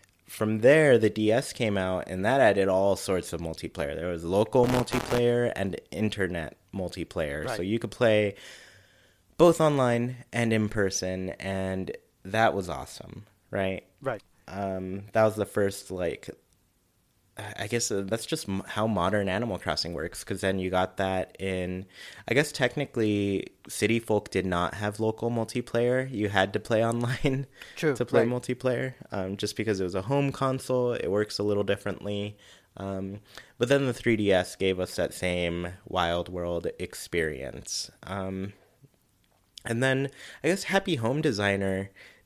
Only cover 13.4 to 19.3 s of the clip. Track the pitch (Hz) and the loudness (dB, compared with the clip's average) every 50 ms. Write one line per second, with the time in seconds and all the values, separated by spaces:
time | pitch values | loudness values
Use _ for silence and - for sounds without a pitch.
13.4 | _ _ 107 101 95 95 95 - - _ _ _ 135 135 117 101 - _ _ _ | _ _ -4 -2 -2 -2 -2 -6 -10 _ _ _ -6 -6 -6 -6 -10 _ _ _
14.4 | _ - 92 98 101 98 95 92 92 92 95 98 101 104 - 113 110 110 98 107 | _ -12 -8 -6 -4 -4 -4 -4 -6 -6 -8 -8 -10 -2 2 4 4 4 4 0
15.4 | 101 - - 107 101 98 98 - - - 95 90 90 85 64 - - - - - | -4 -2 0 0 0 0 0 -4 -10 -10 -6 -4 -2 -2 -4 -4 -10 -14 -16 -16
16.4 | _ _ _ _ _ _ _ _ _ _ _ _ _ _ _ _ _ _ _ - | _ _ _ _ _ _ _ _ _ _ _ _ _ _ _ _ _ _ _ -14
17.4 | 104 101 - - 98 104 120 117 113 - 110 98 98 95 110 117 - - - - | -14 -12 -8 -8 -6 -2 -2 -2 0 0 -2 -2 0 -2 -2 -4 -2 -4 -6 -6
18.4 | - - 95 95 98 - - 104 107 110 107 92 85 95 104 104 101 95 | -4 -4 -4 -4 -4 -4 -2 0 0 2 2 2 2 2 2 2 0 0